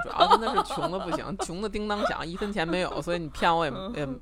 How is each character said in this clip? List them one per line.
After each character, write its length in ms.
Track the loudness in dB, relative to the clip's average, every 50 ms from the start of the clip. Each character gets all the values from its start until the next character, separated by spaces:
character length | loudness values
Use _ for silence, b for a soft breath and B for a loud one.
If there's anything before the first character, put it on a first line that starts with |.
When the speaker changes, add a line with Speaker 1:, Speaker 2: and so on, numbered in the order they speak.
| -6
Speaker 1:
主 60 | -2
要 180 | 2 4 6 8
真 100 | 8 6
的 160 | 6 4 0
是 200 | 0 0 0 -2
穷 160 | -4 -2 -2
得 80 | -2 -4
不 120 | -4 -2 -4
行， 220 | -4 -4 -4 -6
Speaker 2:
<laughs> 20 | -6
Speaker 1:
穷 240 | -6 -6 -6 -4 -4
得 60 | -4
叮 200 | -4 -4 -2 -2
当 160 | -2 0 0 0
响， 180 | -2 -2 -4
一 100 | -6 -6
分 160 | -4 -4 -2 -2
钱 140 | 0 0
没 140 | 0 2 0
有， 200 | 0 0 -2 -2
所 160 | -2 -2 -2
以 20 | -2
你 80 | -2 -6
骗 200 | -2 2 4 4
我 140 | 4 4 4
也， 80 | 0 -2
Speaker 2:
嗯。 200 | -4 -6 -6 -6
Speaker 1:
也， 120 | -4 -4 -4 -6 -8